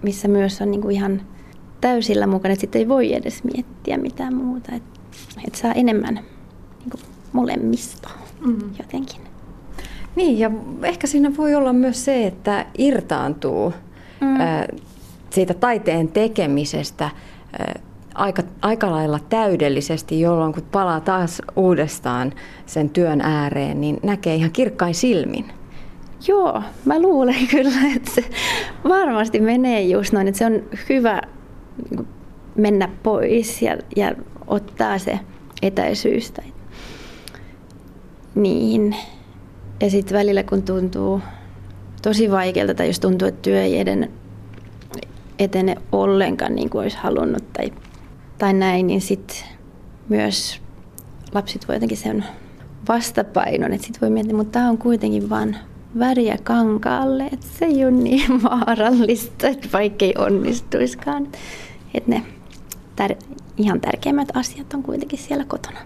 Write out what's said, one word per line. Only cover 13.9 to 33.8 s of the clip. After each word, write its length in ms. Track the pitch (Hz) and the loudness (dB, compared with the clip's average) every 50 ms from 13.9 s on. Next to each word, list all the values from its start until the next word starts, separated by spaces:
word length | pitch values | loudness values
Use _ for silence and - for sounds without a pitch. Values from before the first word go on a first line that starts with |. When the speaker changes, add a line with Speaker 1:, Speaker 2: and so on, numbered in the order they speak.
| - - - - - - | -20 -20 -20 -20 -8 -2
Speaker 1:
Mm. 140 | 180 - 170 165 | 0 2 2 2
Speaker 2:
ö, 260 | 165 165 160 156 - - - - - - - - - - - - - - | 2 2 2 0 -2 -4 -6 -12 -12 -18 -20 -20 -20 -20 -20 -20 -16 -2
siitä 240 | - 190 190 185 180 | 2 2 2 2 2
taiteen 540 | 175 - 247 240 208 - 185 160 165 165 160 | 2 2 2 2 2 2 0 2 2 0 2
tekemisestä, 1000 | - 208 220 226 220 214 185 147 139 143 147 143 - 156 147 - - - 151 147 - - - - - - - - - - | 2 2 2 2 2 0 0 2 2 0 0 -2 -4 -4 -6 -6 -6 -4 -4 -4 -4 -8 -18 -20 -20 -20 -20 -16 -10 -8
ö, 200 | - 50 - - - - - - - - - | -6 -6 -6 -8 -12 -18 -20 -20 -20 -16 -4
aika, 280 | - 196 202 190 - 175 - - - | -2 -2 0 0 -2 -4 -4 -6 -2
aika 300 | - 208 220 226 214 196 | 0 0 2 2 2 0
lailla 280 | 165 156 156 151 147 151 - - | 2 2 2 2 0 -2 0 0
täydellisesti, 880 | - 220 220 202 180 160 147 143 139 135 143 - 160 156 - - 160 160 | 0 2 4 2 2 4 2 2 2 0 0 -2 -4 -4 -2 -2 0 2
jolloin 340 | 165 170 170 165 160 160 156 | 4 4 4 4 2 0 0
kun 100 | 160 160 - | -4 -8 -2
palaa 280 | - 202 196 180 165 156 | 0 0 2 2 0 0
taas 420 | 160 196 190 185 180 165 170 - - - - | 0 2 2 2 2 0 -2 -6 -12 -6 0
uudestaan 800 | - 190 185 175 143 147 156 - - - 131 123 123 127 131 147 - - - - - - | 4 6 6 6 4 2 0 -2 -6 -4 -2 -2 0 -2 -2 -4 -6 -16 -18 -18 -18 -16
sen 240 | - - 156 156 143 | -6 -2 0 0 2
työn 320 | 147 - 175 165 151 143 | 4 2 4 4 4 2
ääreen, 600 | - 156 156 151 147 143 147 143 139 143 147 143 | 2 2 2 2 0 0 0 -2 -2 -2 -2 -2
niin 180 | 143 151 147 - - | 0 -2 -2 0 0
näkee 320 | 202 202 196 202 180 160 | 0 0 0 0 0 2
ihan 160 | 160 160 165 | 2 2 2
kirkkain 440 | 165 - 262 - - - 180 175 165 | 2 2 0 0 2 0 0 0 0
silmin. 500 | 170 - 254 233 165 143 - - - - - - - - - - - - - - - - - - - - - | 2 2 4 4 2 2 0 -4 -6 -8 -10 -12 -16 -16 -16 -14 -14 -14 -14 -14 -16 -16 -16 -16 -8 0 2
Speaker 1:
Joo, 340 | 392 403 370 330 - 214 208 208 - - - | 4 4 4 2 0 -2 -6 -8 -12 -2 0
mä 140 | 262 277 320 | 2 4 4
luulen 480 | 339 381 359 277 262 247 262 254 254 247 | 6 6 6 6 4 4 4 2 2 2
<laughs> 20 | |
kyllä, 420 | - 294 262 277 247 262 262 285 269 | 4 4 4 4 4 4 2 2 2
että 160 | 240 - - | 0 -4 0
se 120 | - - 240 - - - - - 494 453 427 - - - - 269 | -2 -2 -2 -2 -6 -4 -4 -2 -2 -4 -4 -6 -10 -4 2 4
varmasti 500 | 359 381 392 311 240 214 220 226 226 220 | 4 4 4 4 2 2 0 2 2 2
menee 420 | 214 220 233 247 254 254 240 220 | 4 4 4 4 4 4 4 4
just 320 | 196 180 180 202 202 196 - | 4 4 4 4 2 2 2
noin, 140 | 202 190 196 | 2 2 2
että 100 | 196 196 | 2 2
se 60 | 233 | 2
on 160 | 226 220 214 - - - 208 - - | 2 2 2 0 -4 -10 -12 -2 2
hyvä 320 | 269 269 240 226 208 - - - - - - - - - - - - - - - | 2 4 4 4 2 2 -2 -6 -12 -20 -20 -18 -20 -20 -18 -18 -14 -14 -10 -8
niinku 160 | - - - - - - - - - - - - - | -6 -6 -6 -8 -12 -18 -18 -20 -20 -20 -20 -8 2
mennä 340 | - 214 208 208 196 190 180 196 - - | 2 4 6 6 4 2 2 -2 -2 0
pois 580 | 226 214 - - - 220 233 226 226 - - | 0 2 2 4 4 2 2 2 0 -4 -2
ja, 160 | 233 - 80 - | 0 0 0 -2